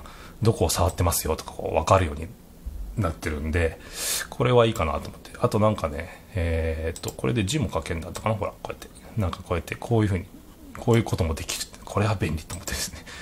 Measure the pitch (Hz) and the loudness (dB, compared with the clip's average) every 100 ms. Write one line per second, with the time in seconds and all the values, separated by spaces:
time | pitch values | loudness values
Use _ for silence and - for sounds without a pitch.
0 | - - - - 107 - 85 - 90 - | -8 -16 -18 0 2 4 2 4 2 4
1 | 87 - - 78 - - - 80 78 95 | 2 2 0 -2 -4 -6 0 0 6 6
2 | 85 73 82 - - - - - - - | 6 -2 -10 -12 -20 -14 -10 -8 -6 -2
3 | 87 - 80 76 78 85 80 - - - | -2 -2 -4 -2 0 2 2 -2 -10 -6
4 | - - - - 127 123 117 107 78 73 | -4 -4 -6 0 6 8 6 4 0 0
5 | - - - - - 107 107 104 80 69 | -6 -12 -16 -2 2 6 4 4 -2 -4
6 | 82 - - 92 85 80 80 80 80 78 | -8 -14 -8 -2 0 2 0 -2 -4 -4
7 | - - - 120 95 151 110 82 - 82 | -8 -2 0 2 2 0 0 -2 -2 -4
8 | 85 80 107 104 92 - - - - - | -4 -4 -2 0 -2 -6 -10 -10 -14 -18
9 | - 110 90 - - 85 - - - 117 | -6 -2 -2 -2 -2 -2 -2 -8 0 2
10 | 104 95 - - - - - - - 117 | 4 2 -4 -14 -20 -20 -16 -4 4 4
11 | - - 80 76 - - - - - - | 4 0 0 -2 -4 -6 -8 -12 -6 0
12 | 104 104 92 78 - 90 - - - - | 0 0 0 -2 -6 -10 -6 -6 -6 -8
13 | - - | -14 -14